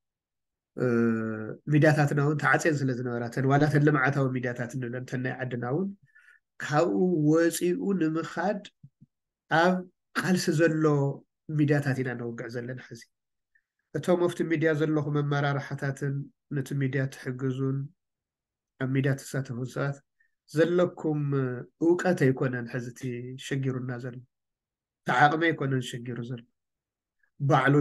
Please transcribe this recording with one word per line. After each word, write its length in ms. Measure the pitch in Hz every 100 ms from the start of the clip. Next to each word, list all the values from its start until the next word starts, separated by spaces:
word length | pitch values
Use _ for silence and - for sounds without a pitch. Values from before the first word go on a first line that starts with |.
| _ _ _ _ _ _ _ -
እ፣ 100 | 123 117 117 113 110 110 110 - -
ሚድያታትና 540 | 147 156 147 143 147
እውን 180 | 143 151
ተዓፅየን 380 | 139 135 170 143
ስለ 140 | 131
ዝነበራ፣ 320 | 120 127 120 120
ተን 180 | 131 131
ዋላ 180 | 143 147
ተን 180 | 143
ልምዓታዊ 420 | 147 147 131 139 131
ሚድያታት 400 | 127 123 120 117
እንብለን 320 | 135 120 127 127
ተን 140 | 131
ናይ 120 | 131
ዓድና 300 | 131 123 120 120
እውን 220 | 151 196 196 _ _ _ _ _ -
ካብኡ 340 | - 151 175 202 185 170
ወፂኡ 380 | 151 160 170 165 175 180 185 190
ንምኻድ 680 | 160 160 156 - 180 214 - _ - _ _ _ _ _ -
ኣብ 240 | 156 180 185 180 _ _ -
ቃልሲ 280 | 147 180 -
ዘሎ 300 | 156 165 156 156 147 139 - - _ -
ሚድያታት 480 | 151 143 147 139 127
ኢና 120 | 127
ነውግዕ 360 | 120 120 117 123
ዘለና 320 | 120 120 123
ሕዚ። 200 | - 117 - _ _ _ _ _ _ _ _
እቶም 260 | 147 185 175
ኣብቲ 160 | 175 175
ሚድያ 260 | 160 160 160
ዘለኹም 420 | 151 156 156 147 147
ኣመራርሓታትን 1000 | 147 143 143 139 - 139 139 135 143 139 139 _ _
ነቲ 180 | 147 127
ሚድያ 280 | 143 135 135 135
ትሕግዙን 680 | - 135 127 135 127 135 135 139 - _ _ _ _ _ _ _ -
ኣብ 80 | 131
ሚድያ 220 | 135 139
ትሳተፉን 540 | 139 - 139 131 117 127
ሰባት 280 | 143 139 143 _ _ _ _ _
ዘለኩም 720 | 147 165 175 180 180 160 151 143 139 127 127 127 -
እውቀት 400 | 165 180 180 180
ኣይኮነን 460 | 135 131 131 127 117
ሕዚ 180 | 127 120
እቲ 120 | - 131 120 123 131
ሸጊሩና 520 | - 139 131 127 127 123
ዘሎ፣ 180 | 127 123 - _ _ _ _ _ _ _
እቲ 180 | -
ዓቕሚ 280 | 127 147 160
ኣይኮነን 380 | 165 151 139 131
ሸጊሩ 360 | 123 120 120 117
ዘሎ። 200 | 117 120 - _ _ _ _ _ _ _ _ -
ባዕሉ 340 | 143 143 131 147